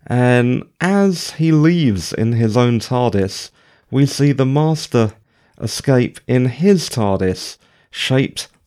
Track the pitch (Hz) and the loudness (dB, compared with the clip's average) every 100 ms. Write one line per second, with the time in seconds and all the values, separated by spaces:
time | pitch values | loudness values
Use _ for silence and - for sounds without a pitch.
0 | - 123 123 123 123 127 - - 175 202 | -4 0 2 2 2 -2 -6 -6 0 2
1 | 196 175 - - 160 156 156 175 139 95 | 2 0 -6 -2 2 4 4 2 0 -2
2 | - - 113 117 113 110 120 120 - 127 | -4 -4 0 0 2 2 2 0 -2 -2
3 | 123 101 95 - - _ _ _ _ 127 | 0 0 -2 -6 -16 _ _ _ _ 0
4 | 139 - 143 135 131 143 156 156 - 123 | 0 2 0 2 0 0 0 -2 -2 0
5 | 110 - _ _ _ - 113 - - 131 | 0 -4 _ _ _ -10 -10 -4 0 2
6 | 123 - - 127 127 120 190 190 - - | 0 -4 -2 0 0 0 2 2 0 -4
7 | 101 95 95 92 - - _ _ _ - | -2 0 -2 -4 -8 -18 _ _ _ -8
8 | - 131 135 - - _ | -2 0 0 -6 -16 _